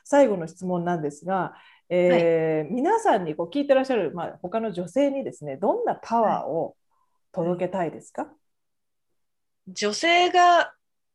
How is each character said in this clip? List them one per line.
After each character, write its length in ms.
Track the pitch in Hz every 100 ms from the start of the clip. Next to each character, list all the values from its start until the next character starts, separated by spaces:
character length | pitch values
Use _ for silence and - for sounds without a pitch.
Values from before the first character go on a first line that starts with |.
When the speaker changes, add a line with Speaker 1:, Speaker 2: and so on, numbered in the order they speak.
Speaker 1:
最 240 | - 285 269
後 100 | 196
の 100 | 165
質 180 | - 185
問 200 | 180 175
な 120 | 175
ん 40 |
で 100 | 147
す 140 | 143 170
が、 300 | 190 160 - - _ -
え 760 | 180 180 175 170 165 160 156
ー、 0 |
Speaker 2:
は 60 | 151
い。 20 |
Speaker 1:
皆 280 | 233 302 453
さ 180 | 427 247
ん 80 | 170
に 100 | 156
こ 80 |
う 60 | 170
聞 140 | 285
い 40 | 285
て 80 | 269
ら 60 |
っ 40 | 262
し 60 |
ゃ 40 | 247
る、 160 | 165
ま 120 | 175 165
あ、 140 | -
他 180 | 175 226
の 120 | 220
女 160 | 175 175
性 240 | 262 285
に 120 | 269
で 100 | 208
す 120 | - 147
ね、 120 | 135
ど 260 | 202 392
ん 20 | 466
な 100 | 202
パ 260 | - 233
ワ 240 | 214 156 -
ー 20 |
を 280 | 160 156 - _ _ _ _ _
届 340 | - 170 180 180
け 60 |
た 140 | 190 165
い 60 |
で 100 | 151
す 100 | -
か？ 120 | -
Speaker 2:
は 40 | 302
い。 1400 | _ _ _ _ _ _ _ _ _ _ _ _ _ -
女 200 | 185 208
性 380 | 208 330 349 359
が 420 | 359 349 349 - - _ _ _